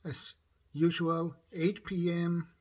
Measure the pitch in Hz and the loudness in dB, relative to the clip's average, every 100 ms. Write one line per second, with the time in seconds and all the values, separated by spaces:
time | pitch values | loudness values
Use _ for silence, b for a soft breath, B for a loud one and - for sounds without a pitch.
0 | 170 123 - - _ _ _ 143 165 170 | -8 -10 -12 -20 _ _ _ 2 2 4
1 | 165 165 170 - _ 175 170 202 - 185 | 0 0 -2 -6 _ 0 0 0 -4 -2
2 | 175 170 170 170 165 _ | 0 0 0 0 -4 _